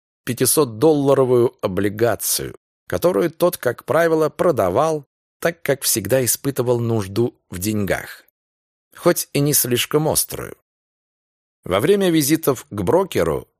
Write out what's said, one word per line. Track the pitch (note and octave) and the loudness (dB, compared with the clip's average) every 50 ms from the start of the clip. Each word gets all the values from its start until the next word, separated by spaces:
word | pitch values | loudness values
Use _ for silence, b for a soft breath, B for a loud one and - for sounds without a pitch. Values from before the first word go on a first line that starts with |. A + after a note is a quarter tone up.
| _ _ _ _ - | _ _ _ _ -8
пятисотдолларовую | - B2 - C#3 A#2+ - - D3 B2 A2 G#2+ C3 D#3+ D#3 D3 C#3 C#3 C#3 C3 C3+ B2 B2+ B2 A#2 A2 - - | -8 -4 -2 0 0 2 2 0 0 0 2 2 4 4 4 4 2 4 4 4 4 4 4 2 2 -2 -4
облигацию, | - G#2+ F#2 F#2+ G2 G#2 G2+ G#2+ A#2 A#2 G2+ - - - - - C2+ B1+ - - _ _ _ _ _ - | -6 -4 -2 0 -2 -2 -2 0 0 0 0 -2 -4 -4 -4 -4 -6 -8 -12 -16 _ _ _ _ _ -6
которую | - F2+ - F3 F#3 G3+ F#3 E3 | -6 0 0 2 2 2 0 -2
тот, | - - E3+ F3 F3 | 0 0 0 0 0
как | - - B2 A2+ - - | 0 -4 -4 -4 -4 -4
правило, | - B2 D#3 E3+ E3 D#3+ D#3 D#3 D3 | -2 0 2 2 2 2 0 0 0
продавал, | - - F3 F3+ D#3 A2+ G2+ F2+ F2+ A2+ D3+ D#3+ D#3+ D3+ C#3+ _ _ _ _ _ _ - | -2 0 0 0 2 2 2 2 2 2 0 0 -2 -4 -8 _ _ _ _ _ _ -4
так | - E3+ E3+ _ | -4 -4 -4 _
как | - - C#3 C3 - | -2 -4 -2 -2 -2
всегда | - - A#2 F#2+ F#2 B2+ C3+ B2+ | -2 -2 -2 -2 0 0 0 2
испытывал | A2 - - - C#3 C3 - B2 A#2+ B2 A#2+ | 0 -2 -2 -4 -6 -4 -2 0 0 0 0
нужду | A#2 A#2 A2+ A2 G2 F#2+ G2 A2 A#2 B2+ - _ _ - | 0 0 0 -2 -2 -2 -2 -2 -2 -2 -2 _ _ -14
в | - F2+ | -12 -6
деньгах, | F2+ G#2+ G#2+ G#2 G2+ F2+ - - - - - - - _ _ _ _ _ _ _ _ _ _ _ _ _ _ | -4 -4 -2 -2 -2 -2 -2 -4 -6 -12 -18 -20 -20 _ _ _ _ _ _ _ _ _ _ _ _ _ _
хоть | - - E3+ F3 - - _ | -2 0 0 0 0 -2 _
и | - C#3+ | -2 -2
не | C#3+ D3 C#3+ | 0 0 0
слишком | - - B2+ B2 A#2 - - - D3+ D#3 D3+ | 0 0 0 -2 -2 -2 0 0 0 0 0
острую. | G2+ - - - - - A#1+ - - _ _ _ _ _ _ _ _ _ _ _ _ _ _ _ _ _ _ _ _ _ - | 0 -2 -2 -4 -6 -12 -12 -12 -14 _ _ _ _ _ _ _ _ _ _ _ _ _ _ _ _ _ _ _ _ _ -8
Во | - E2 G2 | -2 -2 0
время | A2+ D#3 G3+ G3+ G3 F3+ | 2 2 2 2 2 2
визитов | E3 D#3+ D3 C3 D#3+ D#3 - - C3 - - - | 2 2 2 2 0 0 2 0 -2 -2 -4 -12
к | - G#2 | -8 -6
брокеру | G2+ E2+ C3+ F3+ G3 - - G#2 F2 D#2+ D2+ C2 - _ _ _ | -2 2 2 2 2 0 -2 -2 0 0 -2 -4 -6 _ _ _